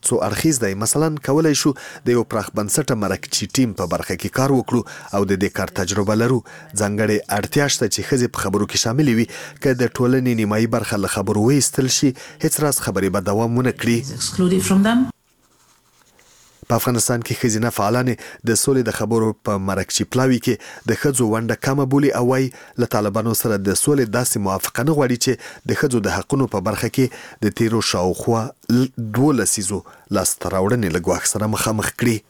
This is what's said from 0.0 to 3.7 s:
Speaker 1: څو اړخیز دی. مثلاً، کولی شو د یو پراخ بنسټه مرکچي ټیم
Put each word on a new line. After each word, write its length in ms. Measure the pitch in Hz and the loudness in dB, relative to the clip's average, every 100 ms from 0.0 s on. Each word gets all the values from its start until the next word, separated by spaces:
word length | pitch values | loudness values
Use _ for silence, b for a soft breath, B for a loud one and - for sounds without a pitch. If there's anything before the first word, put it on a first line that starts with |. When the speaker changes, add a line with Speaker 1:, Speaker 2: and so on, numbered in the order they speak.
| - | 0
Speaker 1:
څو 120 | 120 98 | 0 0
اړخیز 300 | 104 160 139 | 0 0 0
دی. 80 | 110 95 | -2 -2
مثلاً، 400 | 110 147 160 151 - | -2 0 0 -2 0
کولی 240 | 143 160 139 | 2 2 2
شو 120 | 151 135 B B - | 0 -2 B B 0
د 20 | 120 | 0
یو 80 | 113 | 0
پراخ 160 | 113 101 - | -4 -4 -6
بنسټه 380 | 104 - 147 120 | -2 -2 -2 -2
مرکچي 440 | 101 95 - - 101 - | -2 -4 -4 -6 -4 0
ټیم 180 | 127 | 0